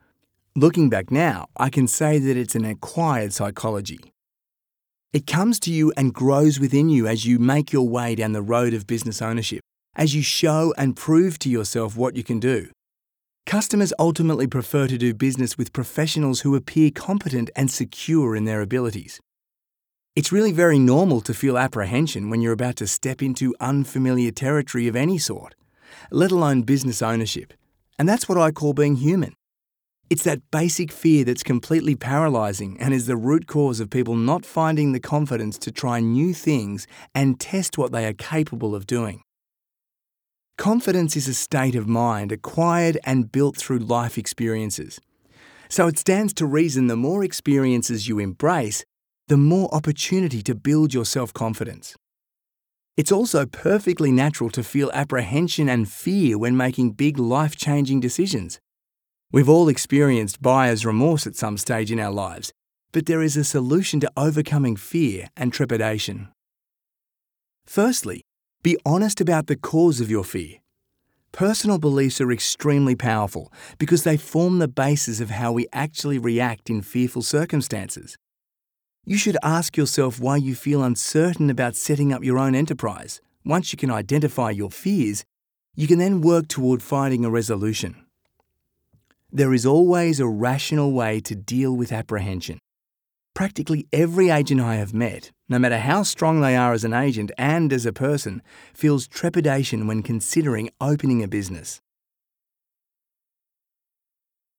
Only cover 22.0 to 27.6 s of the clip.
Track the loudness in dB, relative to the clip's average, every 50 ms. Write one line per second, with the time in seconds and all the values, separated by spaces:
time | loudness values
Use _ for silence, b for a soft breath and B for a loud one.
22 | 0 -2 -2 -6 -4 -2 -2 0 0 0 0 0 -2 -4 -4 -4 -4 -4 -4 -4
23 | -4 -4 -4 -2 -4 -4 -2 -2 -2 -2 -2 -2 -2 0 0 0 0 -2 -2 0
24 | 0 2 2 2 0 0 -2 -2 -2 0 0 0 -2 -2 -2 -2 -2 0 0 0
25 | 0 0 0 -2 -2 -4 -6 -10 -14 -18 -20 _ B B B B B B B B
26 | B B 0 2 2 4 4 4 4 4 2 2 2 2 2 2 0 -2 -2 -2
27 | -2 -2 0 -2 -2 -4 -6 -8 -12 -14 _ _